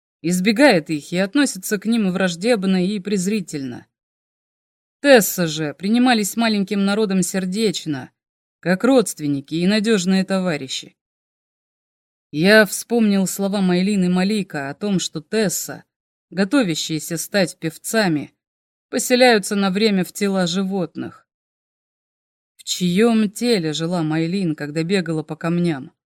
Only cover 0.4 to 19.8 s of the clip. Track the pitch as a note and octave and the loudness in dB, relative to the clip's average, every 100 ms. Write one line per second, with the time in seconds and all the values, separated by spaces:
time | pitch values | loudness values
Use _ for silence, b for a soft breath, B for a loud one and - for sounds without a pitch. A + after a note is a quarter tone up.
0.4 | F#3 G#3+ C#4+ F#3 D3+ D#3 - F3 G3 D4 | 2 4 6 4 2 -6 -4 -4 -2 0
1.4 | C#4 F#3+ - G#3 G#3 A#3 G3 F3+ F#3+ E3+ | 0 -2 -6 -4 -2 0 0 0 -2 -2
2.4 | G#3 A#3+ F#3+ F#3 F3+ G#3+ F#3 G3+ F3+ A3 | 0 0 2 2 0 -2 -2 -2 0 -4
3.4 | E3+ D3+ C3+ - - _ _ _ _ _ | -4 -8 -10 -12 -18 _ _ _ _ _
4.4 | _ _ _ _ _ _ C#4+ B3+ F#3 - | _ _ _ _ _ _ 6 6 6 -2
5.4 | E3+ D#3 D3+ - G3 A#3 B3+ A#3 G3+ - | -4 -2 -6 -4 0 2 4 2 0 -2
6.4 | A#3 G#3 F#3+ G3+ G3 G3+ G#3+ F#3+ F3 F#3+ | 0 0 0 0 0 0 0 0 0 -2
7.4 | F#3 F#3+ A3 D#3+ D#3+ C#3 - _ _ _ | -4 -2 -2 -2 -6 -8 -10 _ _ _
8.4 | _ _ E3 F#3 A#3 C4+ G3 - D3 C#3+ | _ _ -2 0 4 4 4 -2 -4 -4
9.4 | C3+ D#3+ F3+ G#3+ G#3 A3 F3 F#3+ F#3+ F#3+ | -4 0 2 2 2 2 2 0 0 -2
10.4 | F#3 D3 C3 - - _ _ _ _ _ | -2 -4 -6 -12 -14 _ _ _ _ _
11.4 | _ _ _ _ _ _ _ _ _ D3 | _ _ _ _ _ _ _ _ _ 0
12.4 | F3+ A3 G3+ - - A#3 A3 G3 F#3 - | 6 6 6 0 -2 2 2 2 0 -2
13.4 | G3 G3 F#3 F3+ F#3+ G#3 F3+ F3+ F#3+ G#3+ | -4 0 2 2 2 0 2 2 0 -2
14.4 | F#3 D3+ C#3 C#3 G#3 F#3 - D#3+ D3+ G#3+ | -4 -6 -8 -6 -4 -2 -4 -10 -4 -2
15.4 | G3+ - - B2 - _ _ _ _ E3+ | 0 -2 -8 -14 -18 _ _ _ _ -4
16.4 | G3 C#4+ G#3 D3+ - D#3+ - E3 - G3+ | 0 2 0 -2 -4 -6 -6 -8 -4 -2
17.4 | E3+ - E3 - - A3 G3 D3+ B2+ _ | -2 -4 -8 -8 -4 0 0 0 -4 _
18.4 | _ _ _ _ _ B3+ - B3 B3+ A3 | _ _ _ _ _ -4 0 4 4 4
19.4 | F#3 G3+ G3 F#3 | 0 -2 0 2